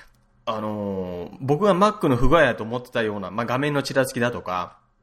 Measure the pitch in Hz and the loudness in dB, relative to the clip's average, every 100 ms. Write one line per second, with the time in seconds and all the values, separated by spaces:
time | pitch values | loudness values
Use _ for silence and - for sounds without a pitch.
0 | - _ _ _ - 110 107 104 101 95 | -20 _ _ _ -8 -6 -4 -4 -4 -4
1 | 90 90 85 - 131 147 208 180 208 208 | -6 -8 -10 -6 -2 2 2 4 2 2
2 | 156 117 127 165 135 110 110 123 - 120 | 0 4 6 6 4 2 -4 -8 -6 -4
3 | 110 104 92 104 117 127 147 143 135 135 | -2 -4 -6 -6 -2 -2 0 -2 0 0
4 | 131 120 120 90 90 90 87 - _ _ | 0 2 0 -2 -4 -4 -4 -12 _ _